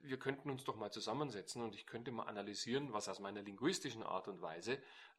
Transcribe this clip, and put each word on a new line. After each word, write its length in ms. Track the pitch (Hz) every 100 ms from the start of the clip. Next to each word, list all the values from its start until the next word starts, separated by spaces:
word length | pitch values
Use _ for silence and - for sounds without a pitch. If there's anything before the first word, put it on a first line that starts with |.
wir 180 | 139 131
könnten 320 | 135 135 147
uns 140 | 131
doch 100 | -
mal 160 | 110 104
zusammensetzen 720 | 110 104 123 147 104 92 123
und 120 | 113
ich 120 | 101 -
könnte 240 | 113 120
mal 140 | 113
analysieren, 680 | - 104 101 101 110 135 143
was 160 | 107 101
aus 120 | 95
meiner 220 | 101 104
linguistischen 600 | 101 98 139 185 143 113
Art 240 | - 92 104
und 160 | 90
Weise, 400 | 85 82 98 135 - - -